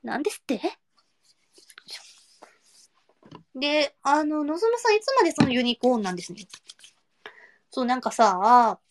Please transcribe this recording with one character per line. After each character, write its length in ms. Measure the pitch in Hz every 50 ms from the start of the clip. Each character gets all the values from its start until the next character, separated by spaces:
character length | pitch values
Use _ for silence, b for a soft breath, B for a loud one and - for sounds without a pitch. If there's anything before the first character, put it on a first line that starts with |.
な 160 | - 226 196
ん 60 | 240 294
で 80 | 427
す 80 | - -
っ 40 | _
て？ 120 | - 247 202 - 349 - _ _ _ _ _ _ _ _ _ _ _ _ _ _ _ _ - _ _ - - _ - - - - - - _ _ _ _ _ - _ _ _ _ _ _ _ _ _ _ _ _ _ _ _ _ - - - _ _ _
で、 420 | 262 277 285 294 302 285 - _ _
あ 220 | - 269 285 302 311
の、 200 | 302 302 302 302
の 140 | 285 311
ぞ 100 | 339 427
む 120 | 453 480 466
さ 100 | 466 453
ん、 60 | 415
い 40 | 427
つ 140 | - - 539
ま 100 | 523 392
で 80 | 330
そ 120 | 302 285 -
の 80 | 269
ユ 100 | 247 247
ニ 160 | 247 240 233
コ 160 | _ - 247 254
ー 40 |
ン 40 | 226
な 100 | 202 185
ん 40 | 180
で 80 | 175 170
す 100 | - 180
ね。 140 | 214 190 _ - - _ - - _ - - _ _ _ _ _ _ _ B B B B B B B B _
そ 140 | - 269 254
う、 20 |
な 100 | 240 254
ん 60 | 254
か 100 | - 220
さ 680 | - - 226 208 185 180 196 220 247 247 233 220 185 _ _ _